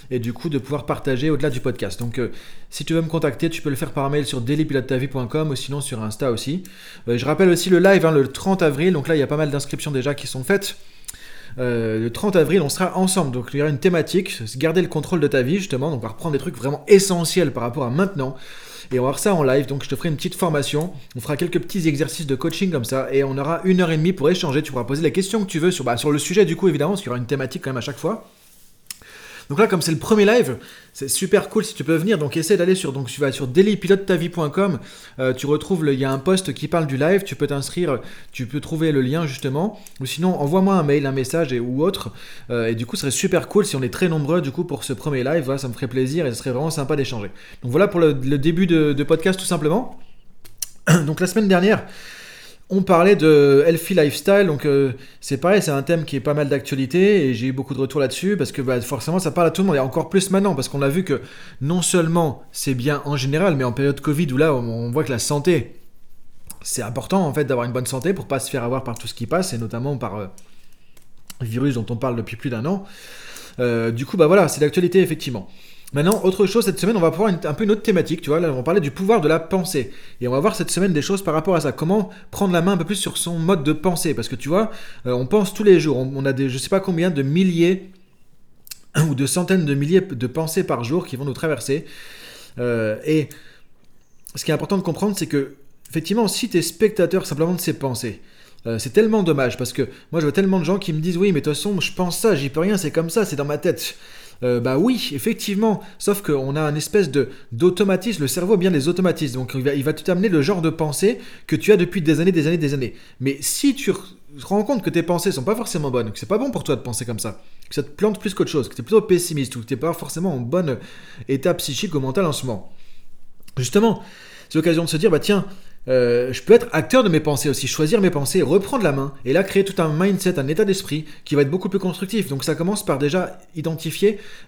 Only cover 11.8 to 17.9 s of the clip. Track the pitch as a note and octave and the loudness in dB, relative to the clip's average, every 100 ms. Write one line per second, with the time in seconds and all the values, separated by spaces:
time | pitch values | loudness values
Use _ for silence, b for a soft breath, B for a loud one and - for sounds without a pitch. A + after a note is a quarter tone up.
11.8 | A2+ A2 A#2 - G#3 F#3 C#3+ F#3 C#3 - | 0 0 -2 -2 2 4 4 4 2 0
12.8 | F#3 F3+ F#3 F#3+ D3 B2 A2 C#3 D3+ C#3 | -2 0 0 0 0 -4 -4 -2 0 2
13.8 | F#3+ E3+ C#3+ F#3 F#3 - A2 B2+ D#3+ E3+ | 2 2 2 0 -2 -6 -10 -2 0 2
14.8 | D#3+ D#3 C#3+ F3 D3 C#3 B2 G3 F#3 B2+ | 0 -2 -2 0 2 2 2 0 -2 -4
15.8 | D3+ C3 A2 - E3+ C3+ F3 - C3+ C#3+ | -2 -4 -6 -6 -4 -2 -4 -6 -4 -2
16.8 | - G3+ F#3+ F3 D#3+ F#3 D3+ A#2+ A#2 - | 8 8 8 0 0 0 0 0 -4 -4
17.8 | A#2+ | -2